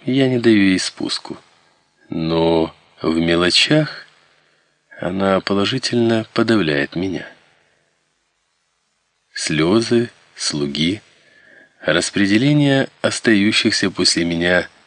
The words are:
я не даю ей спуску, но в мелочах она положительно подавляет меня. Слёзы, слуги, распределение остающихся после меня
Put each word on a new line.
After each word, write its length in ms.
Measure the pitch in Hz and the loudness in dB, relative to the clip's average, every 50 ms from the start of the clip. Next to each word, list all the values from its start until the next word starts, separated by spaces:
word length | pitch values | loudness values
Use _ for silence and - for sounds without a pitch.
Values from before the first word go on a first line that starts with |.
| - | -6
я 240 | 123 127 135 135 127 | -2 0 2 2 2
не 100 | 127 120 | 0 2
даю 220 | 113 117 110 101 | 4 4 4 6
ей 180 | 98 95 92 90 | 4 4 2 0
спуску, 580 | - - - - - - - - - - - - _ _ _ _ _ _ _ _ _ _ _ _ _ - | -2 -6 -8 -8 -6 -6 -6 -8 -8 -12 -16 -16 _ _ _ _ _ _ _ _ _ _ _ _ _ -8
но 640 | - 82 80 80 82 82 82 82 82 82 80 82 - _ _ _ _ - | -6 -4 -2 0 0 2 2 2 2 2 0 -2 -6 _ _ _ _ -6
в 140 | - 80 82 | -4 -2 0
мелочах 880 | 82 85 85 85 85 90 90 87 - - - 151 156 151 - - - - _ _ _ _ _ _ _ _ _ _ _ _ _ _ _ _ _ - - | 0 0 2 2 2 2 2 2 0 2 2 2 2 0 -2 -8 -18 -20 _ _ _ _ _ _ _ _ _ _ _ _ _ _ _ _ _ -16 -10
она 420 | - 85 92 98 98 95 95 92 | -8 -6 -4 -2 0 0 0 0
положительно 840 | - - 98 101 101 98 135 127 - - 120 120 117 113 113 110 110 - - | 0 0 -2 0 0 -2 -4 -4 -4 -2 0 0 2 2 0 -2 -4 -4 -2
подавляет 640 | - 113 113 113 104 85 76 73 71 71 - - | -2 2 2 2 2 2 0 0 -2 -4 -4 -4
меня. 320 | 82 95 98 85 71 - - - _ _ _ _ _ _ _ _ _ _ _ _ _ _ _ _ _ _ _ _ _ _ _ _ _ _ _ _ _ _ _ _ _ _ _ _ _ _ _ - | -6 -4 -4 -6 -8 -10 -14 -20 _ _ _ _ _ _ _ _ _ _ _ _ _ _ _ _ _ _ _ _ _ _ _ _ _ _ _ _ _ _ _ _ _ _ _ _ _ _ _ -14
Слёзы, 800 | - - - 78 76 78 85 104 113 113 113 120 117 120 117 _ _ _ _ _ | -10 -6 -4 -2 -2 0 0 0 0 0 0 0 0 -2 -2 _ _ _ _ _
слуги, 680 | - - - 78 73 73 71 69 73 80 85 104 110 _ _ _ _ _ _ _ - _ - - - - _ _ _ | -10 -8 -6 -6 -4 -6 -6 -4 -4 -2 -4 -4 -6 _ _ _ _ _ _ _ -20 _ -20 -20 -20 -20 _ _ _
распределение 1080 | - - 76 87 - - - 98 101 98 104 110 135 147 147 147 143 139 135 135 127 - _ - | -4 -2 0 0 -2 -2 -2 0 0 2 2 2 2 2 2 4 4 4 2 2 0 -2 _ -4
остающихся 880 | - 110 - - - - 107 98 101 107 110 - - 110 - - 107 95 | -4 -4 -4 0 2 2 4 4 4 2 0 0 0 0 0 0 -2 -4
после 340 | - - 87 - - 87 85 | -2 0 0 0 0 0 -2
меня 460 | 85 85 82 85 87 90 87 85 - _ _ _ | -2 -2 -2 0 0 0 0 0 -4 _ _ _